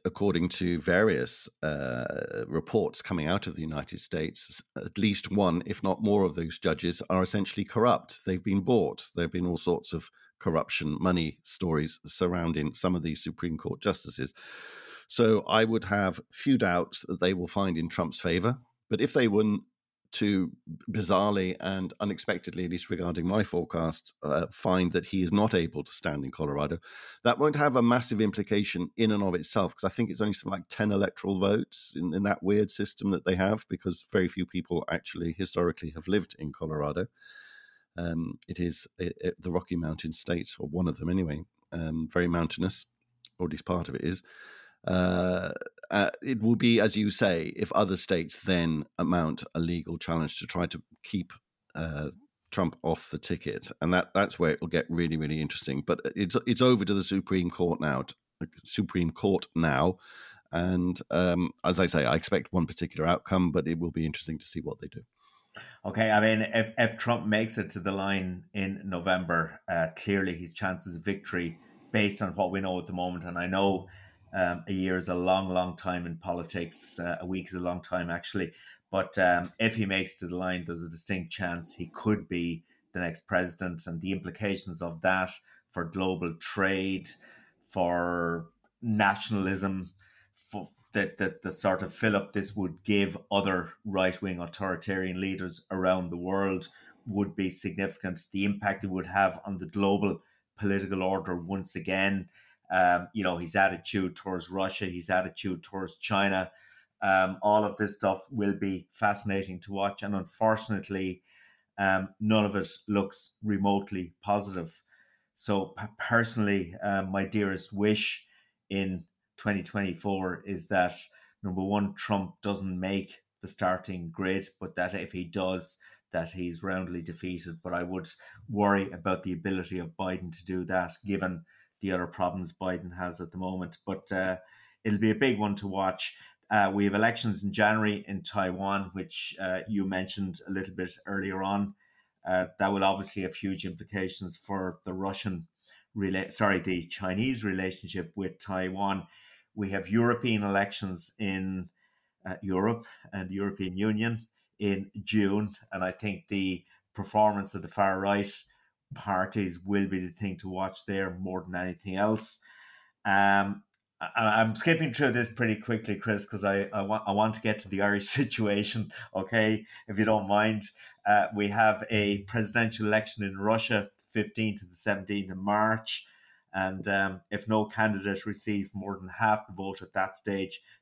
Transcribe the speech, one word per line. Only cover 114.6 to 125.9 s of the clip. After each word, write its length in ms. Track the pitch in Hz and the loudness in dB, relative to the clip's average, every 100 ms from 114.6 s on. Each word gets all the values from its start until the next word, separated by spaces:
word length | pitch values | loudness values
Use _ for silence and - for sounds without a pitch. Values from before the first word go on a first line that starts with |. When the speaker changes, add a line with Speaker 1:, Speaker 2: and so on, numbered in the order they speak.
| 82 - _ _ _ _ _ | -8 -12 _ _ _ _ _
Speaker 2:
So 400 | - - 98 92 - | -8 0 0 0 -6
p-, 60 | 107 - | -12 -8
personally, 800 | - 117 117 117 104 101 85 90 | 2 2 4 2 2 2 0 -4
um, 280 | 101 98 95 | -2 0 0
my 140 | 98 95 | -2 0
dearest 480 | 107 98 95 - | 0 0 -2 -4
wish 520 | 98 104 107 - - - _ _ _ - | 2 2 4 0 -4 -12 _ _ _ -6
in 340 | 98 95 90 - _ _ - | -2 -2 -4 -10 _ _ -6
twenty 260 | 107 98 | -2 -2
twenty-four 800 | - 104 95 85 101 95 92 87 98 | -2 -2 -2 -2 -2 0 -2 -4 -6
is 220 | 90 - | -8 0
that, 260 | 98 90 - - _ _ _ | 2 2 0 -14 _ _ _
number 220 | 98 92 | -6 -2
one, 320 | 95 104 101 - | 0 2 2 -2
Trump 400 | - 101 90 - | 0 0 0 -4
doesn't 360 | 101 98 95 90 | -4 -2 -4 -4
make 360 | 95 98 95 - _ _ | -2 -2 -4 -12 _ _
the 60 | 92 | -14
starting 640 | - 92 92 - 90 82 | -2 0 0 -4 -8 -8
grid, 360 | 82 95 95 - - | -2 0 0 -4 -10
but 160 | 87 - | -8 -4
that 180 | 90 | -2
if 180 | 92 92 | -4 -6
he 120 | 92 | -8
does, 540 | 85 101 92 92 - - - | -6 -2 0 -2 -6 -14 -20